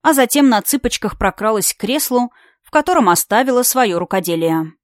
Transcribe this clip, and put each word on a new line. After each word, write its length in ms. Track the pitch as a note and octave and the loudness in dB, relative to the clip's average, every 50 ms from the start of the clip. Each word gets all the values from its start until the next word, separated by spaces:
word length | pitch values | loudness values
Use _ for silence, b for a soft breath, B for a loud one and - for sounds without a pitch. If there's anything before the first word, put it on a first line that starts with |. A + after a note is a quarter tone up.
| - | 2
а 60 | D#4 | 2
затем 360 | D#4 C#4 B3+ A#3 - D4 C#4+ C4+ | 2 2 2 2 2 2 4 4
на 140 | A#3 G#3 | 2 2
цыпочках 560 | F#3+ - - C4 - A#3+ - - - G3+ - - | 0 -2 -4 -2 -2 -4 -4 -4 -6 -8 -4 -2
прокралась 560 | - F#3+ - - G3+ A3 A3 G3+ F#3 - - | -4 -4 -2 -2 -2 -2 -2 0 -2 -4 -6
к 40 | _ | _
креслу, 520 | - G3+ C4 D4+ - - B3+ B3 B3 A#3+ b b b b b b | -4 -4 -2 -4 -2 0 0 0 -2 -2 b b b b b b
в 80 | b b | b b
котором 380 | - D4+ - - F#4 E4 A#3 F3+ | 0 0 0 2 0 2 4 4
оставила 560 | E3+ - - _ G3+ A3+ C4 C4+ B3+ B3 B3 | 2 2 0 _ 0 0 2 2 0 0 0
свое 340 | - - B3+ B3+ G#3 F3 E3+ | 0 0 0 0 0 0 -4
рукоделие. 720 | F3 - - F#3+ F3+ F3 E3+ E3 E3 E3 D#3+ D#3+ D#3 D#3 _ _ | -4 -2 -4 -4 -2 -2 -2 0 0 0 0 -2 -2 -6 _ _